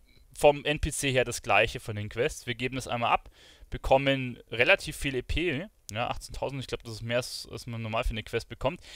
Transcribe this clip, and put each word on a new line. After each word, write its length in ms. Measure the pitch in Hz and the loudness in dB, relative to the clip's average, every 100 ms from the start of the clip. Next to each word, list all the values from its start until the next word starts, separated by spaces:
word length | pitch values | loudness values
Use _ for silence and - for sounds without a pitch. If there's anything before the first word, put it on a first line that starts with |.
| _ - - - | _ -20 -18 6
vom 280 | 147 143 | 6 6
N 160 | 135 151 | 2 0
P 120 | 160 | -2
C 200 | - 139 | -2 2
her 140 | 127 120 | 2 2
das 160 | - | 0
gleiche 380 | 113 101 117 127 | 4 6 6 0
von 160 | - 104 | -8 -6
den 120 | 104 | -6
Quests. 400 | 113 147 - - | -2 -2 -2 -8
Wir 60 | |
geben 220 | 113 127 131 | -4 -4 -4
das 120 | - | -4
einmal 240 | 120 117 | -2 2
ab, 180 | 180 - - - - - | 0 -2 -20 -20 -20 -12
bekommen 680 | - - 135 139 135 127 113 - | -2 4 4 6 0 -2 -8 -4
relativ 440 | 117 139 196 156 - | 2 4 4 2 -6
viel 200 | 143 127 | -2 -2
E 80 | |
P, 420 | - 147 175 135 208 _ - | -2 -2 0 -2 -6 _ -8
ja, 160 | 104 120 | -4 -4
achtzehntausend, 540 | - - - 127 135 | -4 -8 -6 -6 -6
ich 60 | - | -6
glaub, 160 | - | -8
das 100 | 117 | -8
ist 80 | 107 | -10
mehr, 160 | 117 120 | -2 -2
als, 300 | - - - | -2 -8 -10
als 140 | 113 - | -12 -10
man 160 | 117 | -8
normal 220 | 113 113 | -4 -2
für 80 | 127 | 0
eine 120 | 110 | -2
Quest 240 | - 117 - | -4 -4 -6
bekommt. 320 | - 131 180 - | -4 -4 -6 -14